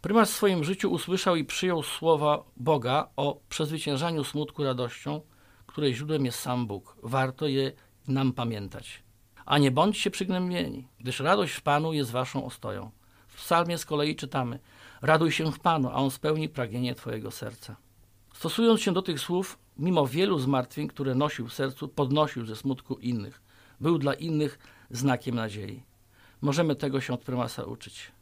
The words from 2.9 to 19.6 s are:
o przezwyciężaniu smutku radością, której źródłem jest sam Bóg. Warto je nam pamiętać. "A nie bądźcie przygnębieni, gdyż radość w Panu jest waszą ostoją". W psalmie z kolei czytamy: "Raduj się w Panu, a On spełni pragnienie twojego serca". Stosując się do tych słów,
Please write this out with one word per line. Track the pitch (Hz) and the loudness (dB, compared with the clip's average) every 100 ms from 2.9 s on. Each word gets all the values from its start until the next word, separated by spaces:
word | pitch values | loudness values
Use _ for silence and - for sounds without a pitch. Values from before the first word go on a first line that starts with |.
| 131 - - | 0 0 -2
o | 143 139 _ | -2 -2 _
przezwyciężaniu | - 156 156 151 139 170 160 | -4 -4 -2 -2 -2 0 -2
smutku | 139 147 151 - | -4 -4 -6 -2
radością, | 139 127 123 - - 151 - - _ _ - | -2 -2 -4 -6 -8 -8 -8 -20 _ _ -14
której | - 147 | -2 0
źródłem | 120 131 156 | 0 -2 0
jest | 135 - | 0 -2
sam | - 123 117 | -2 -2 -2
Bóg. | 101 - - | -4 -10 -14
Warto | 117 135 131 127 151 | -4 0 0 0 -2
je | 135 135 131 _ _ - | 0 0 -4 _ _ -2
nam | 135 135 | 2 2
pamiętać. | 127 120 107 101 - - - - _ _ - - | 0 -4 -4 -8 -12 -16 -20 -20 _ _ -20 0
"A | 147 | 4
nie | 139 | 4
bądźcie | 127 185 202 202 | 6 2 4 -2
przygnębieni, | - 185 185 180 175 175 139 127 _ | -2 -2 0 0 -2 -4 -6 -14 _
gdyż | 120 123 | -8 -4
radość | 139 202 175 | 2 2 2
w | - | -2
Panu | - 147 160 | 0 2 2
jest | 156 127 | -2 -2
waszą | 123 131 139 | -2 -2 -4
ostoją". | 127 - 110 98 101 - _ _ - | -8 -10 -8 -8 -10 -16 _ _ -20
W | - | -16
psalmie | - 170 175 170 | 0 2 2 -2
z | - | -2
kolei | 151 147 156 | 0 0 -2
czytamy: | - 139 123 120 _ - - - | -4 -2 -2 -6 _ -20 -20 -6
"Raduj | 127 156 165 | 4 4 4
się | 147 160 | 2 -2
w | 139 | 0
Panu, | 185 160 131 | 2 2 2
a | |
On | - 135 | 2 0
spełni | 131 151 156 156 | 0 0 0 -2
pragnienie | 156 117 113 123 | -4 -6 -2 -4
twojego | 117 - 113 107 | -4 -6 -8 -8
serca". | - 110 113 - 107 _ _ - _ _ | -10 -12 -12 -16 -18 _ _ -20 _ _
Stosując | - 165 - 233 220 | -8 -4 4 6 6
się | 208 | 4
do | 180 | 0
tych | 185 147 | 0 -4
słów, | - 175 190 - | -2 -2 -2 -8